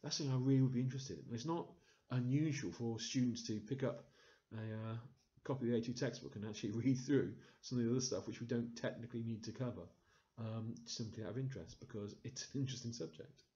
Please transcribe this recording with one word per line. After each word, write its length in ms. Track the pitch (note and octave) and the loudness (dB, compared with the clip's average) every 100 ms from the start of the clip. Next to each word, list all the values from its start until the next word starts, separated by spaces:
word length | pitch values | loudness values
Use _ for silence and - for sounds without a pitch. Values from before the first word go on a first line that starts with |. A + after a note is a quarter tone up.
that's 140 | D3 - | -2 0
something 180 | C#3+ | 2
I 40 | C3 | 4
really 240 | C3 C3+ | 8 8
would 100 | C3 | 8
be 80 | B2 | 6
interested 380 | C3 C3 - E2 | 0 -2 -6 -8
in." 60 | - | -6
And 80 | |
it's 100 | A2+ | -4
not 220 | D3+ E3+ - - - _ _ | 0 -2 -2 -14 -20 _ _
unusual 640 | B2+ B2 C#3 D#3 C3 F2+ | 0 4 4 4 2 -2
for 260 | E2+ A#2 A2 | -2 -2 -2
students 480 | - C3 B2 A2 - | 0 2 2 2 -2
to 120 | G#2+ | -4
pick 220 | - C3+ | -2 0
up 220 | B2 - - - - - _ | 0 -2 -12 -20 -20 -20 _
a, 360 | A2 A2 A2 A2 | -6 -4 -4 -4
uh, 60 | A2+ - - _ - | -6 -8 -20 _ -12
copy 220 | - C3 A#2 | -4 0 2
of 60 | |
the 60 | A#2 | 2
A 20 | |
two 120 | A#2 | 0
textbook 440 | A#2+ C3+ - - G#2+ | 0 -2 -2 -10 -8
and 80 | |
actually 260 | G#2+ G#2 G#2 | -6 -4 -2
<laughs> 140 | A2 | 2
read 140 | B2 C3 | 4 4
through 360 | - C3+ G2+ - - - | 6 4 4 -4 -16 -16
some 180 | - B2 | -2 2
of 60 | |
the 60 | A2+ | 4
other 100 | B2+ | 4
stuff 260 | - G2 A2+ | 2 -2 -2
which 140 | - | -6
we 60 | A#2 | 0
don't 280 | A#2+ A#2 - | 0 0 -2
technically 460 | B2+ - A#2 A#2 | -4 -4 -6 -4
need 220 | A2+ G#2+ | -2 -4
to 80 | A2 | -6
cover, 340 | G#2+ B2 F#2+ E2+ _ _ _ _ - | -4 -4 -4 -10 _ _ _ _ -8
um, 360 | A2 A2+ A2 - - | -4 -4 -4 -6 -8
simply 380 | - A2+ A2+ | -6 -6 -4
out 60 | G2 | -4
of 80 | A2+ | -2
interest 420 | C3 G2 D#2+ - | -2 -4 -10 -12
because 340 | B2+ G#2+ G2+ - | -10 -6 -6 -6
it's 220 | - - - | -10 -8 -4
an 60 | C#3+ | 0
interesting 320 | C3 C3 A#2 | 0 -2 -4
subject. 500 | A#2 E3 - - - _ | -4 -6 -8 -16 -18 _